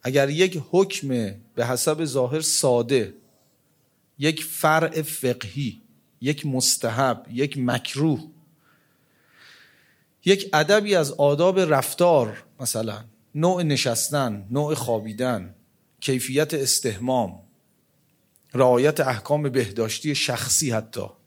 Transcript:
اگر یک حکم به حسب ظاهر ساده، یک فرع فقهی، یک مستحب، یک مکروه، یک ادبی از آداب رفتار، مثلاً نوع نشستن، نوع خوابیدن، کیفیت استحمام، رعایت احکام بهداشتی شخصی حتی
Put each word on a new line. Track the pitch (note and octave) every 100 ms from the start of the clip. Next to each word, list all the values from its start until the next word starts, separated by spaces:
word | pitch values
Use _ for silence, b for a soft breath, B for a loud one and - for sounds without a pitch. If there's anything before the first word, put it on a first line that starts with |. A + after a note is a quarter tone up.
اگر | B2+ C3+ C#3
یک | D3+ F#3 E3+ C3+
حکم | F3 G3 - C#3 B2+ G#2 F#2+ -
به | - A#2+
حسب | B2+ - D#3
ظاهر | D#3+ C3 B2 D#3
ساده، | D3+ - C#3 A#2+ A2+ C3+ G2 - _ _ _ _ _ _ _ _ _ _
یک | C#3+ D#3
فرع | - - D#3+ D#3 D#3+ D#3+
فقهی، | D3+ - B2+ A#2+ G2 B2+ B2+ G2 _ _ _ _
یک | C3 D3 D3
مستحب، | C3 - - A#2 A2+ C3+ A2+ -
یک | A#2+ C#3+ C#3+
مکروه، | B2 A#2+ - C3+ D#3+ C3+ - - _ _ b b b b b b b b b b b b b b b _
یک | F3+ G3+ -
ادبی | D#3 D3+ G#3 G#3
از | F#3 C#3+
آداب | - C#3+ C#3+ F3 F#3+
رفتار، | F3 C#3+ - - F3 D#3 A2+ G2+ - _
مثلاً | B2+ A2+ A2 G#2 A2+ _ _
نوع | D3 E3+ F3+
نشستن، | E3 C3+ C3+ A2+ - D3 B2+ G#2 G2
نوع | C3 D3
خوابیدن، | D3 B2 A2+ A2 G#2+ B2+ A2+ F2+ - _ _ _ _
کیفیت | - C3 B2+ C3+ D3+
استحمام، | D#3+ C3+ - A#2+ F#2+ B2 B2+ G#2 F2+ - _ _ _ _ _ _ _ _ _ _
رعایت | B2 B2+ B2 C#3 D3+
احکام | C3+ A2+ - D3 D3
بهداشتی | B2+ A2+ G2 A2+ - D3+
شخصی | C#3 - A#2+ A#2 - D3+
حتی | A2+ A2 A#2+ G2 -